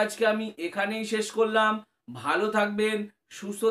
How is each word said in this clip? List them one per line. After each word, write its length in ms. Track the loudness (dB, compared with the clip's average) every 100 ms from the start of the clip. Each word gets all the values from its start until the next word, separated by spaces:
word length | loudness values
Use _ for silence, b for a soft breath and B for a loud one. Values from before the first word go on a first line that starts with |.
আজকে 200 | 2 2 0
আমি 120 | 0 -4 -6 -6
এখানেই 380 | -2 -2 -2 -2
শেষ 140 | -2 0 0
করলাম। 360 | 2 4 2 0 -6 _ -14 -6
ভালো 240 | 0 0 2 2
থাকবেন, 400 | 2 2 0 0 -6 _ _ -12
সুস্থ 260 | -10 -2 0